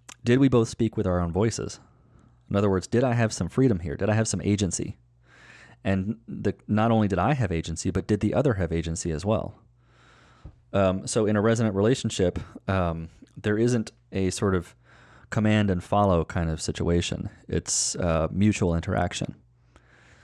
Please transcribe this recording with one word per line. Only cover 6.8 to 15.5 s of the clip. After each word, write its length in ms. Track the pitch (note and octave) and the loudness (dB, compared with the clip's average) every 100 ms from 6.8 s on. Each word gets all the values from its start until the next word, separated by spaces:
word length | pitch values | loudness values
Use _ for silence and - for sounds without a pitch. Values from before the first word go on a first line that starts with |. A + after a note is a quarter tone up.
| A#2 | 4
only 160 | A2+ G#2 | 4 2
did 100 | F2+ | 2
I 160 | G#2 | 0
have 180 | C#3+ G2+ | 0 0
agency, 380 | E2 D#2+ D#2+ F#2 | -2 -4 -6 -4
but 160 | F#2 - | -4 -2
did 120 | G#2 | 0
the 140 | G#2+ | 0
other 220 | G#2+ C#3 G2 | 2 0 0
have 160 | E2 | -2
agency 380 | E2 E2 E2 E2+ | -2 -4 -6 -4
as 140 | D2+ G2 | -4 -2
well? 300 | G#2+ - - _ _ _ _ _ - _ _ - - _ | -2 -4 -14 _ _ _ _ _ -20 _ _ -20 -20 _
Um, 340 | G2 F#2+ F#2+ - | 2 2 2 -2
so 180 | A#2 G#2+ | 0 2
in 100 | G#2+ | 2
a 60 | |
resonant 340 | A2 A2+ A2 F#2+ | 2 2 2 2
relationship, 640 | A2 C3+ A2+ - F2+ - - - - | 2 2 -2 0 0 0 -10 -14 -4
um, 420 | F#2+ F2 E2 E2 - - - | -2 0 -4 -8 -14 -20 -8
there 220 | G#2+ G#2+ | -2 0
isn't 340 | A#2+ A#2+ A2 _ _ | 2 2 -2 _ _
a 180 | F#2+ F#2 | -2 -2
sort 240 | - G2+ | 0 0
of 220 | F#2 E2+ - _ - - - - | 0 -2 -16 _ -20 -20 -20 -6
command 420 | A2+ G#2+ | 0 2